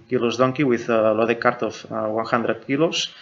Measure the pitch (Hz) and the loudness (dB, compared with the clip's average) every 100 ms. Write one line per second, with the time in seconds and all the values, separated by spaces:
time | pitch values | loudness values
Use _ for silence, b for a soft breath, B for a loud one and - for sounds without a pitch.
0 | - 123 117 113 131 131 143 117 - 117 | -4 0 0 2 0 2 2 2 2 2
1 | 110 107 113 117 123 - 110 - - 110 | 4 4 2 2 -2 -2 -4 -8 -10 -6
2 | 110 110 113 123 113 110 - 135 160 160 | -4 -4 -2 0 0 -4 -2 0 0 -2
3 | - B | -6 B